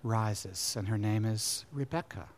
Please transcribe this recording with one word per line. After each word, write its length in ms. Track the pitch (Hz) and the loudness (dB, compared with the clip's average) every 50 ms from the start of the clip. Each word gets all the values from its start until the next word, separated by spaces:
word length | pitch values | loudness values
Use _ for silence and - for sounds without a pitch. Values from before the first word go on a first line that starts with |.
rises, 720 | - 113 113 113 110 107 104 - - 101 95 - - - - 113 | 2 4 4 4 4 2 0 -2 -4 -8 -6 -4 -2 -2 -2 -2
and 100 | 98 101 | 0 0
her 100 | 113 104 | 0 2
name 280 | 104 107 107 110 110 | 4 4 4 4 2
is 400 | 110 110 110 - - - - - - | 2 0 0 0 -2 -2 -4 -6 -8
Rebecca. 580 | - 139 139 135 - 165 175 - - 98 73 - - | -4 -4 -4 -2 -2 -4 -4 -4 -10 -10 -10 -12 -16